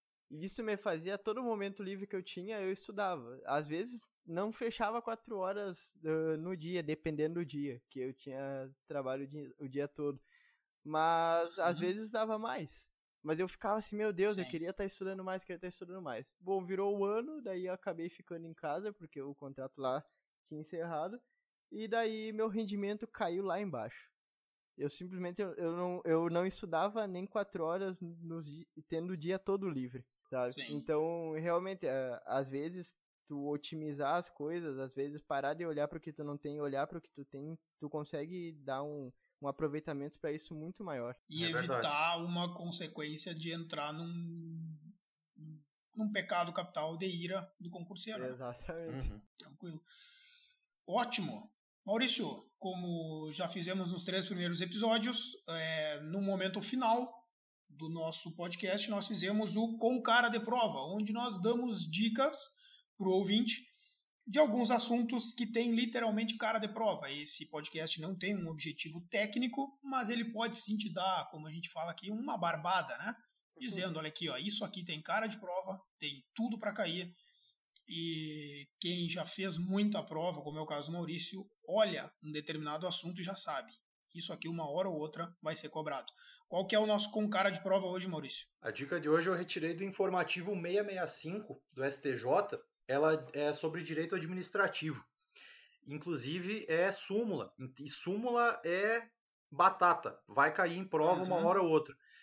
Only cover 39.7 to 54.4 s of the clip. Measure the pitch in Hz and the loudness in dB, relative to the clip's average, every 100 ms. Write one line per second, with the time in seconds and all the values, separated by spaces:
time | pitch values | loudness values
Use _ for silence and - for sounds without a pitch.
39.7 | 151 160 143 143 - 156 151 - 156 160 | 0 -4 -4 -6 -4 -4 -4 -6 -8 -8
40.7 | - 190 135 120 123 _ 151 165 127 - | -8 -6 -4 -4 -6 _ -2 0 0 2
41.7 | 127 156 147 165 170 175 175 175 175 170 | 2 2 2 2 2 0 -2 -2 -4 -6
42.7 | 170 160 156 151 156 185 160 165 165 165 | -4 -6 -6 -4 0 0 -2 -4 -6 -6
43.7 | 156 147 156 170 170 170 170 165 165 160 | -4 -4 -4 -6 -6 -6 -8 -10 -10 -10
44.7 | 156 156 - _ _ _ - 156 151 - | -12 -16 -20 _ _ _ -20 -18 -18 -20
45.7 | _ _ 220 214 202 185 175 175 175 180 | _ _ -4 0 0 2 2 2 0 -4
46.7 | 160 156 165 190 175 170 190 190 _ 175 | -2 -2 -2 -2 -2 -2 -4 -4 _ -12
47.7 | 180 170 190 220 220 127 127 123 120 - | -10 -10 -4 -4 -4 -6 -6 -8 -8 -8
48.7 | 165 165 131 127 107 - - - 143 175 | -8 -6 -4 -4 -4 -12 -20 -20 -14 -12
49.7 | 156 - - - - - - - _ _ | -12 -14 -20 -20 -20 -20 -20 -20 _ _
50.7 | _ - 202 233 247 160 110 - _ _ | _ -2 0 2 2 0 -4 -12 _ _
51.7 | _ - 220 247 - 170 - - _ 190 | _ 0 2 4 4 2 -4 -12 _ -6
52.7 | 185 175 170 160 156 156 151 170 190 170 | -4 -4 -4 -4 -6 -4 -2 -2 -2 -2
53.7 | 190 175 180 - 190 190 180 | 0 -2 -4 -2 -2 0 -2